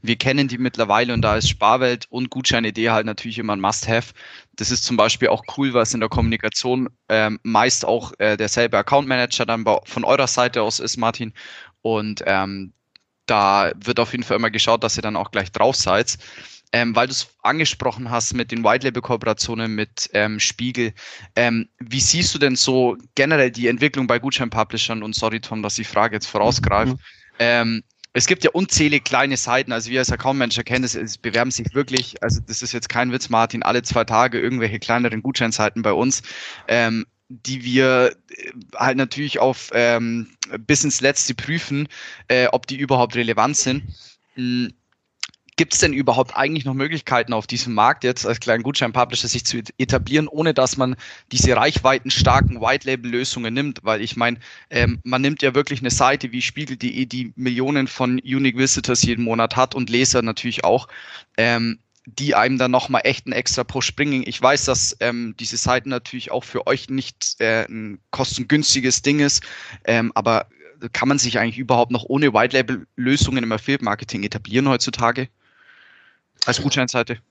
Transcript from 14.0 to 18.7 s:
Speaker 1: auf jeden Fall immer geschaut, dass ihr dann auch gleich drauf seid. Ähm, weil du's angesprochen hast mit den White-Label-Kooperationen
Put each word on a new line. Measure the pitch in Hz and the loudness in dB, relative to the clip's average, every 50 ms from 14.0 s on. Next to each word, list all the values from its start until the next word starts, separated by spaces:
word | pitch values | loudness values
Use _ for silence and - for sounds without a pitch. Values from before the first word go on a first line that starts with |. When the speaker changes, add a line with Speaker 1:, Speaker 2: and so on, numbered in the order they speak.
Speaker 1:
auf | 120 - | 0 -2
jeden | - 123 117 | -2 -6 -2
Fall | - 117 | -2 -2
immer | 107 117 110 | 0 0 0
geschaut, | 104 110 - - 113 113 - | 0 0 2 2 2 2 0
dass | 110 - - | -2 -2 -2
ihr | |
dann | 110 110 107 | -4 -4 -4
auch | 87 98 - | -4 -6 -2
gleich | - 104 95 90 | -4 -4 -4 -4
drauf | - - 104 127 131 | 0 2 2 2 2
seid. | - - - 90 101 120 - - - - - - - - - - - _ _ | 2 0 2 2 2 2 0 -4 -8 -10 -20 -20 -20 -20 -20 -20 -20 _ _
Ähm, | - 117 120 117 113 | 0 0 0 2 2
weil | 110 120 131 | 2 0 0
du's | 135 - - - _ _ | 0 -6 -6 -8 _ _
angesprochen | - 107 135 156 160 147 - - - 131 110 117 127 117 | 0 0 0 2 0 -2 -2 -2 -4 -4 -4 -4 -8 -4
hast | 120 120 110 - | -2 -2 -2 -2
mit | - 123 117 117 | -4 -4 -4 -4
den | 117 113 | -4 0
White-Label-Kooperationen | 113 107 | 2 2